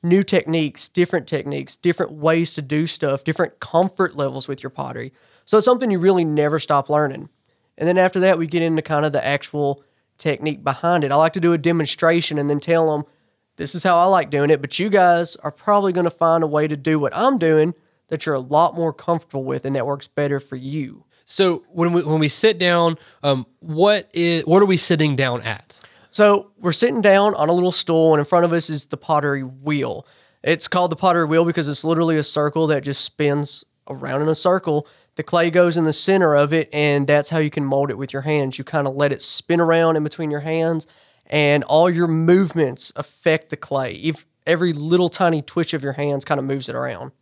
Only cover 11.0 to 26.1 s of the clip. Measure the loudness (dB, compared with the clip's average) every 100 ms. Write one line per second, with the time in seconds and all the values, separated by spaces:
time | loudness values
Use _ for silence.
11 | 2 2 2 2 0 2 0 0 -2 0
12 | 2 2 0 -4 -2 -2 0 0 2 -2
13 | -6 _ _ _ _ _ -8 -4 0 4
14 | 4 2 2 0 2 2 0 -4 0 4
15 | 4 4 0 -8 -10 -8 0 2 2 0
16 | -2 0 2 2 2 0 -2 -2 -2 0
17 | 0 0 0 2 2 2 2 -2 _ _
18 | _ -8 -4 -4 0 2 2 0 -6 -4
19 | -4 -4 _ -10 -6 -6 -4 -4 -4 -6
20 | -8 -6 -2 -4 -6 -14 -8 -8 -8 -14
21 | _ _ -8 0 0 0 _ -2 0 0
22 | 0 0 0 2 0 2 0 2 0 -2
23 | -12 _ -2 -2 -4 _ -10 0 2 2
24 | -2 -2 0 0 4 4 4 2 2 2
25 | 2 0 -2 -2 -6 -8 _ -20 -20 _
26 | _